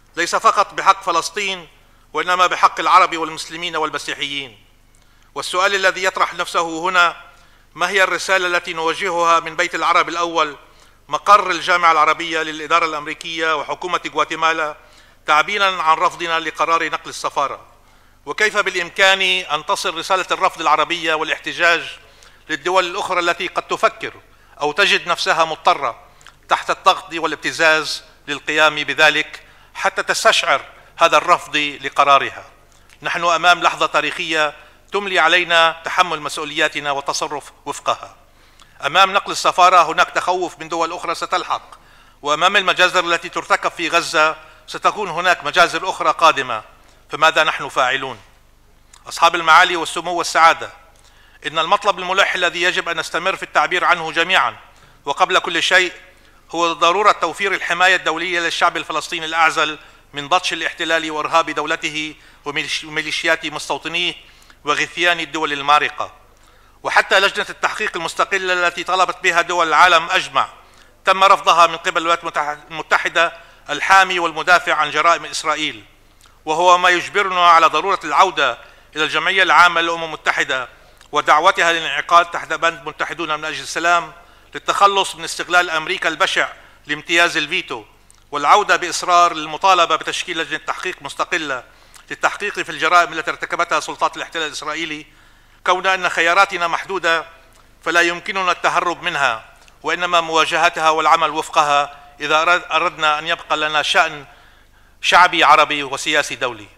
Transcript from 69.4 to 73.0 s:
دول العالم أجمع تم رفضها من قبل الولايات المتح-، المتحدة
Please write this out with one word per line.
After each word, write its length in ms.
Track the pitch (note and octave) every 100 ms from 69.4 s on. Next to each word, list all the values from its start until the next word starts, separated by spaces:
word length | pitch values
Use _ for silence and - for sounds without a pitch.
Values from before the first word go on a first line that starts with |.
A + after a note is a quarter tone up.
دول 280 | E3+ F3 D#3+
العالم 400 | D3+ F3+ E3+ E3+
أجمع 380 | F#3 C#3 C3+ G#2+ - - _ _ _
تم 200 | - F#3+
رفضها 420 | F#3+ F#3+ G3 E3+ E3+
من 100 | D#3+
قبل 240 | F#3 F3
الولايات 240 | E3 E3+
المتح-، 460 | E3 D#3 D3 D3 -
المتحدة 640 | D#3+ - F3+